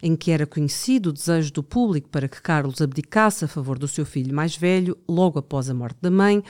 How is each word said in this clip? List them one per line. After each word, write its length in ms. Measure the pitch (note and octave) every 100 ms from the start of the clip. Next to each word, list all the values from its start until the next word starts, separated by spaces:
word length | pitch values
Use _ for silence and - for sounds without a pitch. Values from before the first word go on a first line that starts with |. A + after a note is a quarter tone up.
em 140 | E3+ D#3+
que 140 | E3+
era 140 | D#3 D3+
conhecido 640 | D#3+ D3 - - C4 F3
o 40 |
desejo 400 | C#3+ E3+ E3 D3+
do 100 | D3+
público 460 | C#3+ A#3+ A#3 D#3 -
para 180 | D3 C3+
que 140 | -
Carlos 400 | - D#3 C#3 B2+
abdicasse 640 | C#3+ C3+ - G#3+ G#3+ - D3+
a 20 |
favor 320 | D3+ C3 C3
do 80 | C#3+
seu 180 | - D3
filho 300 | C#3+ C3 C#3+
mais 220 | D#3+ D#3
velho, 400 | F3 F#3 F3+ F3 -
logo 320 | F3 F#3 C#3+
após 300 | - C#3 C3+
a 40 |
morte 240 | B2 A#2+ -
da 100 | F3+
mãe, 320 | F#3 G3+ G#3 G3+